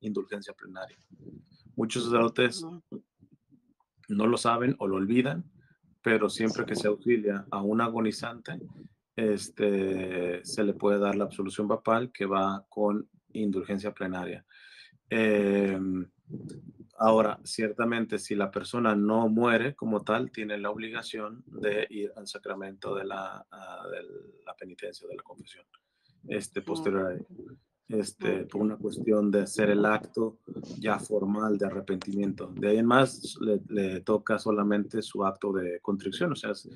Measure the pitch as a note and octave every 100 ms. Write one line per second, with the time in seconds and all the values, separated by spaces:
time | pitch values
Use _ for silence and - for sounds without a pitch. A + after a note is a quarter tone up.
0 | A2 G#2 F#2+ G#2 G2+ - G2 F#2 F#2+ -
1 | _ - - - - _ - - A2+ B2
2 | A#2 A#2 A#2 B2 B2 B2 E3 F3 - -
3 | - _ G#2 _ _ _ _ _ _ _
4 | - G#2 A2 A#2+ A#2+ A#2 A#2+ - G2+ F#2+
5 | G2 A#2+ C3 E3 - - _ _ _ _
6 | A#2 A2 G#2 - A2+ A2 A2+ G#2 G#2+ G#2
7 | A#2+ A#2 G#2 G2+ G2 G2+ G2+ A2 A#2 A2+
8 | A2 G#2 A#2+ A#2 - E3+ - - - _
9 | _ - A2 G2+ - - G#2 G2 F#2+ F#2+
10 | F#2 F#2 F2 F2 - - G#2 G2 G#2 G2+
11 | G2+ G2+ G2+ - F#2+ F#2+ G#2 A2 - A2+
12 | B2 - G2+ G2 G2 G2 - - G#2 G#2
13 | - _ _ A2+ G#2 F#2 F2+ G2 G2+ -
14 | F#2 F#2 F2 F2+ - - - - - _
15 | - A#2 A2 G#2 G2+ G2+ G2 F#2+ F#2+ F#2
16 | F2+ _ - - - - - - - -
17 | A2 A2 G#2+ - - - A2 G#2+ A#2 A#2
18 | A2 G#2 - G2+ G2 G#2 - A#2+ A2+ G#2
19 | G#2 A2 A2+ A2 A#2+ A2+ B2 C#3+ A#2 G#2+
20 | - A2 B2+ - G#2+ G#2 G2+ G#2+ A2+ A2+
21 | A#2 A2 G#2+ A#2+ - A2+ G#2 G#2 - G#2+
22 | G2+ - G2 G2+ G2+ G2 G2 G2 G#2 G2
23 | G2 G2 F#2+ G2 - G2 F#2 F2+ F2+ F2+
24 | F2 F2+ F#2 - - - F#2 F2+ G#2 -
25 | F2 F2+ - F2 - - _ _ _ _
26 | _ _ - - - G3 - E3 E3 F#3+
27 | F#3+ F3+ - F3+ - - _ _ - A2
28 | G2+ - - G2 - G2+ G#2+ G#2+ G#2+ -
29 | A#2 G#2+ G#2 G#2 F#2+ - G#2 G#2 G#2 G#2+
30 | - - A2+ - - F#2 - G#2 G#2+ G2+
31 | - G#2+ G2 G#2 A2 G2+ G2 F#2+ - F#2
32 | - G2 G2+ F#2 F2+ F#2 G2+ A2 A#2 B2
33 | C3 - - - A2 G2+ - G#2+ F#2+ F#2
34 | F#2 G#2+ - G#2+ A2+ G#2 G2+ G#2 G2+ A2+
35 | G#2 G2+ G2 F#2+ G#2 F#2+ F2+ F2 - G2
36 | G2 F#2+ F3 C3+ A2+ G#2 -